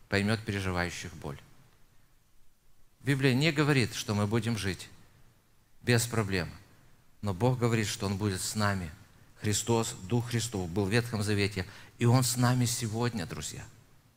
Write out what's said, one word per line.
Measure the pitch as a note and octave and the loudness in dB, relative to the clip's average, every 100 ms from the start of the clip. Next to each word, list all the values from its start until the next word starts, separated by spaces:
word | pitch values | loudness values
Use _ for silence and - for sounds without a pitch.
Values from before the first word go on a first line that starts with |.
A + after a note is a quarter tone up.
| - | -4
поймет | G2 G2+ A2+ | 0 2 0
переживающих | A2 G2+ F#2+ F2+ F2 - F2+ | -2 -4 -2 -2 -2 -4 -12
боль. | E2 D#2 C#2 - - - _ - - - _ _ - - _ _ - - _ | -10 -12 -12 -16 -20 -20 _ -20 -20 -20 _ _ -20 -20 _ _ -20 -20 _
Библия | A2+ C#3 C3+ | -2 2 4
не | B2 D#3 | 4 4
говорит, | D3 C#3+ C#3 G#2 | 2 4 4 2
что | - - | -2 -2
мы | G#2 G#2 | 0 2
будем | A#2 A2 A2+ | 0 0 -2
жить | F#2+ E2+ - - - - - _ _ _ _ - | -2 -4 -10 -18 -20 -20 -20 _ _ _ _ -8
без | - A#2+ A#2 | 2 4 4
проблем, | A2+ G2+ F#2+ D#2+ D#2 - - - - - - | 0 0 0 -2 -8 -20 -20 -20 -20 -20 -10
но | G#2 | -6
Бог | F2+ B2 B2+ | 0 0 2
говорит, | A#2 A2+ G#2 | 2 2 0
что | - G2 | -4 -4
Он | G2 | -2
будет | G#2 F2+ | -2 -2
с | - A2 | -4 0
нами. | G#2 G2 E2+ D#2+ - - - - | 0 0 -4 -12 -20 -20 -20 -6
Христос, | A2 G#2 - A#2 A2+ - - | -2 0 2 0 0 -6 -2
Дух | A#2+ A#2 | -2 0
Христов | A#2 - G2+ F2+ | -2 -2 -4 -2
был | F2+ G2 | -2 2
в | |
Ветхом | A#2 A#2+ G#2+ | 2 0 -4
Завете, | G#2 G#2 G2 G2 F2+ - - - | 0 2 0 -2 -6 -10 -20 0
и | A#2+ | 4
Он | B2+ | 4
с | B2 B2 | 4 2
нами | B2 B2+ A#2+ | 2 2 0
сегодня, | - A2+ G#2+ A#2+ A2+ D#2+ | -2 -4 -2 -2 -2 -6
друзья. | D2+ D2+ C#2+ - - - - _ | -8 -10 -10 -14 -18 -20 -20 _